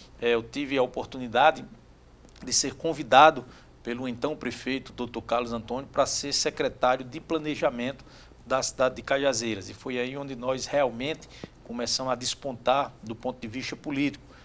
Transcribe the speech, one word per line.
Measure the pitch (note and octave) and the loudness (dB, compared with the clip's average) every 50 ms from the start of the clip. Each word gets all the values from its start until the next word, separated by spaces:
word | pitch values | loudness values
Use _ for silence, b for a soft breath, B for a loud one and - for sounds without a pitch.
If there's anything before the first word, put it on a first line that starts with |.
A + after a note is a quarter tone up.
| B B B - | B B B -2
eh, | A#2 A#2+ A#2 | 2 2 2
eu | A2+ A2+ | 2 0
tive | A#2 - C#3 C#3+ C3 C#3 | -2 -6 -6 -4 0 2
a | C3+ B2 | 2 2
oportunidade | - - - - - - C3 B2+ A#2 G#2+ - C#3 D#3+ D3+ C3 C#3 - - - - - - - - - - - - - - - - | 2 0 -6 -8 -6 -8 -8 -8 0 4 6 6 6 6 4 -6 -14 -18 -20 -20 -20 -20 -20 -20 -20 -20 -20 -20 -20 -20 -14 -6
de | B2+ | -2
ser | - - - C3+ - | -2 0 0 -2 -4
convidado | - - E3 D#3 C#3 D3+ A2 B2+ C3 D3+ D#3 D3+ C3 A#2+ B B B B B B - | -4 -4 -4 -2 -4 0 6 10 10 10 10 8 4 -4 B B B B B B -14
pelo | - A#2 A#2+ B2 C3 B2+ | -8 -8 -6 -6 -6 -6
então | A#2+ A#2+ D3 D3 D#3 | -4 -2 -2 -2 -2
prefeito, | D3 - B2+ A2+ - - B2+ C3+ C3 B2+ - | -2 -6 -6 -6 -6 -4 -4 -4 -4 -6 -10
doutor | - - B2 A#2 - A#2 | -8 -8 -8 -6 -6 -10
Carlos | - - A#2 A#2+ B2 A#2 A#2 | -2 0 0 0 0 -2 -4
Antônio, | A#2 A2 - A#2+ C3 C#3 | -6 -6 -6 -6 -8 -8
para | - - C#3+ C3+ | -4 0 0 2
ser | - - - - C#3+ C3+ | 2 0 -4 -4 -2 -2
secretário | - - D3+ - - D3 B2+ - - - B2 C3 C3+ C3 | 0 0 -2 0 0 -2 -2 0 2 2 2 2 2 -2
de | B2+ A#2+ - | -8 -12 -14
planejamento | - - E3 D#3 D3+ D3+ D3 - E3+ D3 B2 A#2+ A#2+ C3 C#3 - - B B B B B B - - | -6 -4 -4 -2 -2 -4 -2 0 0 0 0 0 -4 -6 -6 -8 -16 B B B B B B -20 -4
da | - C3 C3 | -2 0 0
cidade | B2+ - - - C3 B2+ B2+ | 0 -2 2 2 2 2 2
de | B2 | -2
Cajazeiras. | - - C#3 C#3 C#3 C#3 B2+ A2 A#2+ A2+ A2 F#2+ F#2+ G2+ | -2 0 0 2 4 2 2 2 0 -2 -2 -4 -6 -12
E | F#2+ | -14
foi | - - C3 B2+ | -12 -10 -6 -4
aí | B2 B2 B2+ C3+ | -2 -4 -4 -4
onde | C#3+ C#3 C#3 C3+ | -8 -8 -8 -8
nós | A#2+ B2 C3 C3 C3 A#2+ | -6 -4 -2 -2 -2 -4
realmente | - - C#3+ C#3 B2 A#2 A#2 C3 D3 D#3+ - - B B B B B B B - | -2 2 2 2 2 0 -2 -4 -4 -6 -6 -10 B B B B B B B -14
começamos | - A#2 A#2+ A#2+ A2+ - - C3 C3 | -10 -6 -4 -2 -2 -2 -2 0 -2
a | B2+ | -2
despontar | A#2+ B2+ B2+ - - - C#3 B2 G#2+ - B2 C3 C#3 C#3 - - - | -2 -2 -4 -6 -4 -6 -8 -10 -2 2 2 2 2 2 -2 -6 -12
do | - A2 A2+ | -12 -10 -10
ponto | - - B2+ B2+ - | -6 -6 -8 -8 -6
de | - | -12
vista | A2 A2 C3 - - - | -10 -10 -8 -8 -8 -10
político, | - - D3+ C#3+ C3+ C#3+ C#3 C#3+ - B B B B | -8 -8 -6 -2 0 0 0 -2 -4 B B B B